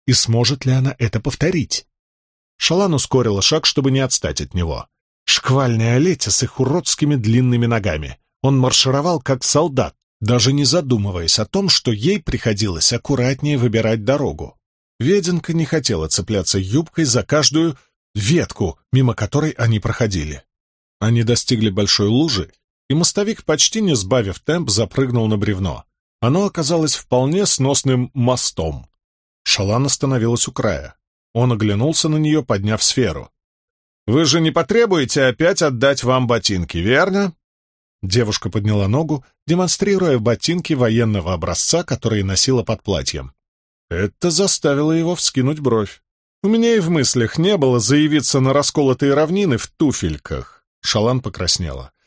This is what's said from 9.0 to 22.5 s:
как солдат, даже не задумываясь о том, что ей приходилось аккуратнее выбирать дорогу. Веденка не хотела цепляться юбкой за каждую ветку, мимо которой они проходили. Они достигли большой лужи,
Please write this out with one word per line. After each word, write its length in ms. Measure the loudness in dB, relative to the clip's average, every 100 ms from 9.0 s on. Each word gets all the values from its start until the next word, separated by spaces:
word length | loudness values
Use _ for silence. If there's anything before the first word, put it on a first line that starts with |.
| 0 -2
как 220 | -2 -2
солдат, 520 | 0 0 2 0 -4 -6 _ _
даже 320 | -2 2 2
не 120 | 2
задумываясь 720 | 2 2 0 0 0 -4 -2 -2
о 60 |
том, 240 | -2 -2 0
что 220 | 0 -2
ей 320 | -2 0 -2
приходилось 720 | -4 -4 -2 -2 -2 0 -2
аккуратнее 640 | -2 -2 0 0 -2 -2 0
выбирать 460 | 0 0 0 0
дорогу. 520 | 0 0 -2 -6 -12 -16 _ _ _ -4
Веденка 540 | 0 2 0 -2 -2
не 120 | -2
хотела 440 | 0 -2 0 -2 -2
цепляться 500 | -2 0 -2 0 -2
юбкой 460 | 0 -2 -2 -2
за 180 | 0 0
каждую 540 | 0 2 2 2 0 -2 _ _ _
ветку, 640 | -4 0 2 0 -4 -4 -6 _
мимо 220 | 2 2
которой 360 | 0 -2 -2 -2
они 280 | 0 0 0
проходили. 640 | -2 -2 -2 -2 -6 -10 -16 _ _ _ _ _
Они 240 | 0 2
достигли 460 | 2 0 0 0 0
большой 400 | 0 0 0 2
лужи, 420 | 2 0 -2 -6